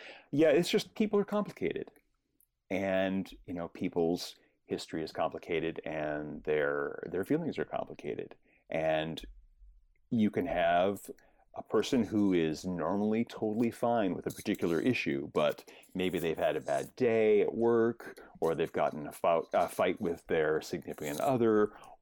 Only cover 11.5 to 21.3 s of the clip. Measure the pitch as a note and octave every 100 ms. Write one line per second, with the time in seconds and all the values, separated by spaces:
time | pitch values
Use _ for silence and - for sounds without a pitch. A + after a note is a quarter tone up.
11.5 | - - A2 G#2 C3 F#2+ G#2+ G2+ F2 D#2+
12.5 | D2+ F#2 F2 D#2 G2 G#2 A2 A#2 - A2
13.5 | G#2 A#2+ - A#2+ A#2 F#2+ E2+ - - A2
14.5 | G2 F#2 E2 B2+ B2 E2+ C#2 C#2+ - D2
15.5 | - - - - F#2 F#2 E2 E2 D#2 E2
16.5 | D2 C#2 C#2 C2+ - B2 A2+ G#2+ G#2 -
17.5 | - A#2 A#2 A#2 A#2 - - - - E2
18.5 | D#2 D#2 - C#2+ C#2 D2+ - F2+ E2 -
19.5 | G2 E2 - F#2 F2 F2 E2+ - E2 D#2
20.5 | D#2 - F2 - - - D3 -